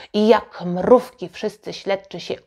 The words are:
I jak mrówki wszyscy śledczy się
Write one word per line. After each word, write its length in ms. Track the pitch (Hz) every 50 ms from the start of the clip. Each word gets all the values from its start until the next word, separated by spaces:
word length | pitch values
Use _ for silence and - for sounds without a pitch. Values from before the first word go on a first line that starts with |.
| - -
I 160 | - 208 214 220
jak 340 | 233 208 - - - - 175
mrówki 600 | 180 175 180 180 - 247 247 247 - - _ 180 175
wszyscy 440 | - - - 214 208 - _ 175
śledczy 480 | 175 - - 190 196 190 - _ - 175
się 140 | - - - - _